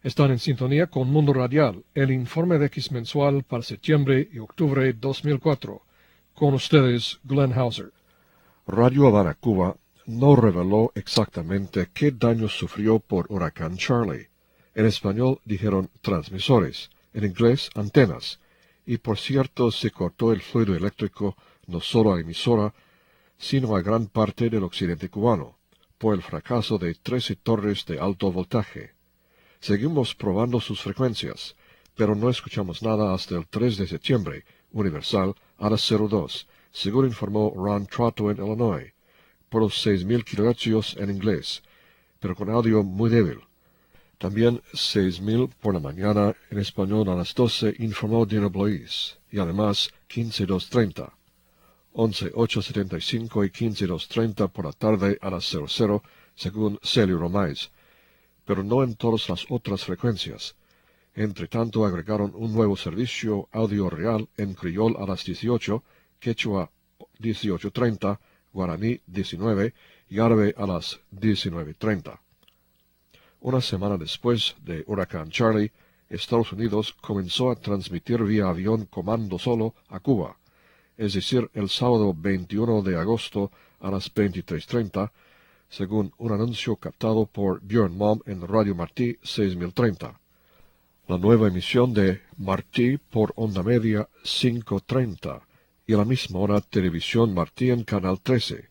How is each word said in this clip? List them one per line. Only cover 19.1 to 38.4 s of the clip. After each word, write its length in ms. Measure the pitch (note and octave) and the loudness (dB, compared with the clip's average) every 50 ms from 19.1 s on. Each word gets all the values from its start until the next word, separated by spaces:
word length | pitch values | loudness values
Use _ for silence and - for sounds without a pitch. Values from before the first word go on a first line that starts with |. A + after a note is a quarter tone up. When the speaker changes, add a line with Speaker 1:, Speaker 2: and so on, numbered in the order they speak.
| G#2+ | -4
Speaker 2:
cierto 540 | - - - C3+ C#3 C3 - _ - B2 A#2 | -4 -2 0 0 0 0 0 _ 2 2 2
se 180 | A2 - - A2 | 2 0 -2 -4
cortó 420 | - - F#2 E2+ - - A#2 A2+ | -2 -2 -4 -4 -2 0 2 2
el 100 | A2+ F#2+ | 2 2
fluido 340 | - - - B2 A2+ G2+ F#2 | -2 -2 0 2 2 2 2
eléctrico 600 | D#2+ F2+ G2+ - - A2 G2 _ - G2+ G2 - _ _ _ _ _ _ | 0 0 -2 -2 -2 -6 -6 _ -2 -4 -4 -4 _ _ _ _ _ _
no 140 | - F2 E2+ | -8 -8 -6
solo 320 | - - - A#2+ A2 G#2+ | -4 2 2 4 6 6
a 60 | F#2+ | 4
la 40 | F2 | 2
emisora, 540 | D#2+ E2 E2 - - B2 A#2+ G#2+ G#2 G#2+ - _ _ _ _ _ _ _ _ _ _ _ _ _ | -2 -6 -8 -2 2 2 4 4 2 0 -2 _ _ _ _ _ _ _ _ _ _ _ _ _
sino 360 | - - C#3 C3+ B2+ A2 G#2+ | -6 -2 0 0 2 2 0
a 60 | F#2+ | 0
gran 240 | E2+ G2+ A2 A#2 A2+ | 2 2 0 0 0
parte 460 | G2+ _ A2+ G#2+ G2 - - A#2+ A#2 | 0 _ 0 0 0 0 -2 -2 0
del 140 | A2+ G#2+ F#2+ | 0 0 -2
occidente 440 | E2+ - - G2 F2 E2+ D#2 F#2+ F2+ | -2 -4 -4 -2 -2 -2 -4 -8 -10
cubano, 480 | - G#2 G#2+ A#2+ A2+ F2 C#2+ - _ _ _ _ _ _ _ _ _ | -4 0 2 2 2 2 -2 -8 _ _ _ _ _ _ _ _ _
por 160 | _ - A2 G#2 | _ 0 0 0
el 80 | F2+ | 0
fracaso 560 | - - - D#2 - - B2 A#2 G#2 - A2 | -4 -6 -10 -10 -6 -2 -2 -2 0 0 -2
de 160 | G2 F2+ E2+ E2+ | -2 -2 -4 -6
trece 440 | _ _ - A#2+ B2+ - - G2+ | _ _ -4 -4 -4 -2 -4 -8
torres 500 | - _ - A2+ G#2 G2+ G#2 G2+ - - | -6 _ -2 0 0 0 -2 -4 -4 -6
de 120 | - E2 C#2 | -8 -6 -4
alto 320 | D#2+ G2 G2 - - G2 | -2 -4 -2 -2 -2 -2
voltaje. 600 | F2 F2+ F2+ _ - A#2 G2+ - - - - - _ _ _ _ _ _ _ _ _ _ _ _ _ | -2 -2 -6 _ -2 -2 -2 -4 -10 -18 -18 -18 _ _ _ _ _ _ _ _ _ _ _ _ _
Seguimos 560 | _ - - G2+ G2+ A#2 D#3 E3+ C#3+ A#2+ - - | _ -2 0 0 0 0 0 0 0 0 0 -4
probando 480 | _ - G#2 F2+ G2+ A#2 B2 A#2+ A#2 | _ -2 0 2 2 2 2 0 -2
sus 200 | - - G#2+ - | -2 -4 -8 -8
frecuencias, 720 | - G2+ G2 - C3 B2+ G#2+ - - - - - - - - _ _ _ _ _ _ _ _ | -8 -8 -4 -2 -2 -2 -2 -4 -8 -10 -10 -12 -14 -16 -18 _ _ _ _ _ _ _ _
pero 180 | - A2+ G#2 G#2+ | 0 2 2 2
no 160 | G#2 A2 B2 | 2 2 0
escuchamos 540 | B2 - - - - A2 G2+ F2+ E2+ - G#2+ | 0 0 -6 -8 -6 -6 -4 -4 -6 -6 -2
nada 320 | A2+ A2 G#2+ G#2+ G2 F#2+ | -2 0 2 2 0 0
hasta 200 | F#2 - - F2+ | -2 -4 -6 -6
el 120 | F2 D#2+ | -6 -6
tres 300 | _ - G#2+ A#2 B2 G#2+ | _ -4 0 0 0 0
de 100 | F#2+ G2 | -2 -4
septiembre, 580 | F2 E2+ - - - C3+ A#2 F#2 - C#2 - - _ _ _ _ _ - | -6 -6 -8 -2 0 0 0 0 -4 -8 -12 -16 _ _ _ _ _ -4
Universal, 600 | G#2+ G2+ F#2+ D2+ D2 - - - G2+ F#2 F#2+ G#2 _ _ _ _ | -2 -2 -2 -2 -4 -6 -2 0 0 0 0 -4 _ _ _ _
a 140 | _ G2+ G#2+ | _ 0 0
las 100 | A2 G#2 | 2 2
cero 260 | - - A2+ G#2 G#2+ | 2 2 2 2 2
dos, 400 | G#2 G#2 G2+ D2+ C2 - - - _ _ _ _ _ | 2 0 -2 -2 -4 -10 -14 -14 _ _ _ _ _
según 360 | _ - - F#2+ G#2 C3 C3+ | _ -6 -6 0 2 2 2
informó 440 | C3 A2+ - A2 G2 G#2 G#2+ G#2+ G#2+ - | 2 0 -4 -6 -2 0 0 0 0 -2
Ron 320 | F#2 F#2 G2+ G#2 G2+ G2+ | -2 -2 -2 -2 -2 -4
Trotto 420 | - - - A#2+ A#2 - - G#2+ G#2 | -6 -2 0 0 0 0 0 -2 -2
en 80 | G#2 | -2
Illinois, 560 | G2+ | -2